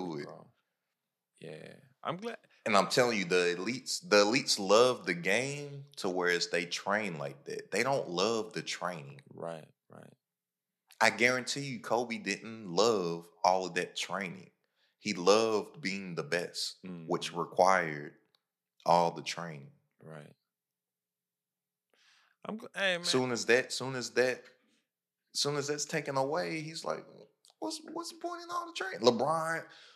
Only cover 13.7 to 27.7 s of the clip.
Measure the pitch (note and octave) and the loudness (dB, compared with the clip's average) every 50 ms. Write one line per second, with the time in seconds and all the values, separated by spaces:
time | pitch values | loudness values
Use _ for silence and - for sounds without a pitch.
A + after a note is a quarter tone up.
13.7 | E2+ F2+ E2+ - - - - - F2 F#2+ G2 E2+ D#2 D2+ - - _ _ _ _ | -4 -4 -4 -4 -6 -8 -6 -6 -6 -6 -6 -8 -12 -14 -18 -20 _ _ _ _
14.7 | _ _ _ _ _ _ - G#2 F#2+ F2+ F2 F#2+ G#2 A2 A2+ A2+ A2 G2+ F#2 - | _ _ _ _ _ _ -6 -6 -4 2 6 6 6 6 6 4 0 0 -2 -4
15.7 | - D#2+ D2+ F#2+ F#2+ G2 G2 F2+ E2+ F2+ F2 D2 E2+ F2 E2+ - - - - - | -10 -6 -6 -4 -4 -6 -8 -8 -6 -6 -4 -2 -2 -2 -2 -4 -8 -8 -8 -8
16.7 | - _ - F#2 F2+ E2+ D#2+ E2 F2 E2 - - E2+ E2+ D#2+ - - - F2+ F#2+ | -10 _ -14 -14 -14 -10 -4 -4 -2 -2 -4 -4 -4 -4 -6 0 4 4 6 6
17.7 | F#2+ F#2 E2+ D#2 D2+ C#2+ D2 - - _ _ _ _ _ _ _ _ _ _ _ | 6 4 2 -2 -4 -8 -10 -12 -16 _ _ _ _ _ _ _ _ _ _ _
18.7 | _ _ - - E2+ F2 E2+ E2+ E2+ F2+ E2+ - - E2+ E2+ E2+ D#2 C#2+ C#2 C#2+ | _ _ 0 2 4 4 4 2 0 -4 -8 -8 -8 -8 -8 -10 -12 -14 -16 -20
19.7 | - _ _ _ _ _ E2 D#2+ D#2 D2+ D2+ D2+ - _ _ _ _ _ _ _ | -20 _ _ _ _ _ -20 -18 -18 -18 -18 -20 -20 _ _ _ _ _ _ _
20.7 | _ _ _ _ _ _ _ _ _ _ _ _ _ _ _ _ _ _ _ _ | _ _ _ _ _ _ _ _ _ _ _ _ _ _ _ _ _ _ _ _
21.7 | _ _ _ _ _ _ _ _ _ _ _ _ _ _ - - G#3+ A3 - - | _ _ _ _ _ _ _ _ _ _ _ _ _ _ -12 -10 -10 -10 -10 -10
22.7 | - F#3 G3 F#3+ F3+ E3+ F3 E3+ - B2+ B2+ B2+ A#2+ G#2+ G2+ - A#2+ B2+ B2+ - | -4 -2 0 0 0 0 0 0 2 2 2 2 -2 0 4 4 4 4 4 2
23.7 | - - B2 C3+ C3 B2+ A2+ - - A#2 B2+ B2+ B2 - - - _ _ _ _ | -4 -6 -6 -6 -6 -6 -6 -2 2 2 2 2 0 -6 -10 -20 _ _ _ _
24.7 | _ _ _ _ _ _ _ _ _ _ _ _ - - - C#3+ D3 C#3+ C3 C#3+ | _ _ _ _ _ _ _ _ _ _ _ _ -4 -2 -2 -2 -2 -2 -2 -2
25.7 | D3 D3 - - - D#3 C#3+ C#3+ C#3 C3+ C3+ C#3 D#3 F3+ F3+ E3+ E3 D#3+ D3+ D#3 | -4 -4 -4 -4 -4 -4 -4 -2 -2 0 0 0 -2 -2 -2 -4 -4 -6 -8 -10
26.7 | E3 E3 - - - - - - - - - - _ _ _ _ _ - D#4+ D#4+ | -10 -8 -4 -4 -6 -6 -8 -16 -20 -20 -20 -20 _ _ _ _ _ -10 -8 -8